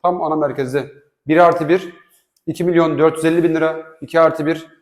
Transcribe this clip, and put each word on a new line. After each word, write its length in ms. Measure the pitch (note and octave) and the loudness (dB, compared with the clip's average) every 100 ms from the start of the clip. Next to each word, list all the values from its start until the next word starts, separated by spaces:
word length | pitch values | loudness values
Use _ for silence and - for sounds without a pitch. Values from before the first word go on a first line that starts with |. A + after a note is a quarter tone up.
Tam 200 | F3 A#2+ | -2 -2
ana 140 | D3+ D#3 | -4 -2
merkezde. 560 | D3 C3 C3 C#3 B2+ - _ _ - | -2 -4 -4 -4 -6 -16 _ _ 0
Bir 100 | D#3+ | 4
artı 320 | E3+ - D3+ | 4 4 0
bir, 260 | F#3 F#3 - _ _ _ _ - | -2 -2 -20 _ _ _ _ -12
iki 180 | D#3 | -4
milyon 340 | F3 E3+ E3 D3 | 0 2 0 2
dört 180 | D#3+ D#3+ | 0 2
yüz 80 | |
elli 180 | D#3+ E3+ | 0 2
bin 120 | E3+ | 0
lira. 420 | D#3+ D#3+ D#3+ - - | 0 -2 -4 -12 -18
İki 200 | C#3 E3 | -4 2
artı 260 | D#3+ D#3 D3+ | 2 2 -4
bir 200 | E3 - _ | -6 -8 _